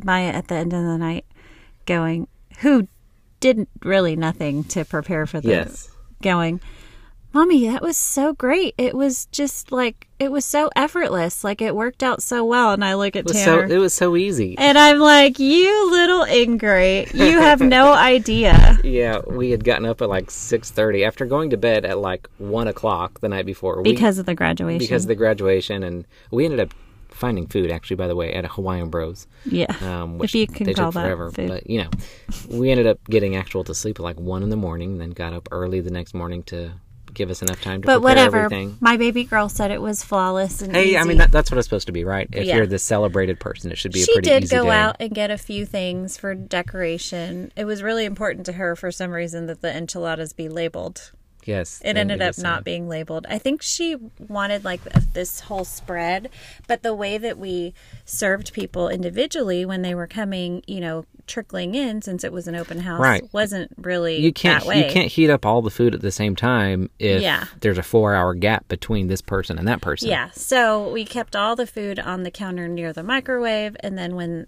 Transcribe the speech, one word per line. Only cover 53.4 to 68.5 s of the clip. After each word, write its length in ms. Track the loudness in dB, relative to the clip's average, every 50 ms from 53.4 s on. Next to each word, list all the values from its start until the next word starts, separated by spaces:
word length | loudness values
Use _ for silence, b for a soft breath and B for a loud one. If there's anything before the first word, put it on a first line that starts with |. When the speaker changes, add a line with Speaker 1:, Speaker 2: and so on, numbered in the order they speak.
| -4 -4 -4 -4
Speaker 1:
she 340 | -4 -6 -6 -4 -4 -6 -6 -8 -12 -16 -20 -20 -16 -10
wanted, 380 | -6 -6 -4 -4 -4 -4 -6
like, 160 | -6 -8 -8 -6
th-, 220 | -2 0 0 0 0 -2
this 280 | -4 -6 -8 -10 -14
whole 220 | -12 -10 -8 -8 -8
spread, 680 | -8 -12 -16 -12 -10 -8 -6 -4 -2 -4 -4 -6 -10 B B B B B B B -6
but 140 | -4 -4
the 140 | -2 -4 -4
way 240 | -4 -4 -6 -6 -6
that 180 | -6 -8 -8 -8
we 380 | -8 -8 -6 -6 -6 -8 -10 b b b b b b
served 480 | -12 -8 -4 -2 -2 -2 -2 -4 -10
people 380 | -10 -10 -10 -8 -6 -4 -4 -4
individually 720 | -4 -4 -6 -6 -4 -4 -4 -4 -2 -4 -4 -2 -2 -4 -4
when 200 | -4 -6 -6 -6
they 100 | -6 -6
were 140 | -6 -8 -10
coming, 560 | -8 -8 -8 -6 -6 -6 -6 -6 -8 -10 -10
you 140 | -10 -10 -8
know, 260 | -8 -8 -8 -8 -10 _ _ -20 -18 -14
trickling 480 | -12 -12 -12 -10 -10 -8 -8 -6 -6
in, 260 | -4 -4 -4 -6 -8
since 220 | -8 -8 -8 -8 -8
it 100 | -8 -8
was 140 | -10 -10 -8
an 80 | -8
open 240 | -8 -8 -10 -10 -10
house, 200 | -8 -8 -4 0
Speaker 2:
Right. 240 | 0 2 2 0 -2 -6
Speaker 1:
wasn't 380 | -4 -4 -4 -4 -4 -8 -10 -10 -14 -12
really 400 | -8 -6 -4 -4 -4 -4 -2 0
Speaker 2:
You 160 | 0 0 0
can't, 300 | 2 2 2 2 2 0
Speaker 1:
that 40 | 0
way. 200 | 0 0 2 2
Speaker 2:
you 40 |
can't 200 | 2 0 0 0
heat 180 | 2 2 4 4
up 160 | 4 2 2
all 160 | 2 0 2
the 80 | 0 -2
food 240 | 0 2 2 2 2
at 80 | 0
the 100 | -4 -6
same 240 | -4 -2 -2 -2 -2
time 540 | -2 0 0 2 2 2 0 0 -2 -4 -6 _ -4
if 240 | -2 0 0 2
Speaker 1:
Yeah. 220 | 0 0 -2 -4 -6 -8 -10 -4
Speaker 2:
there's 160 | -2 -2 0 0
a 60 | -2
four-hour 500 | 0 2 2 4 4 2 2 2 0 0
gap 340 | 0 0 0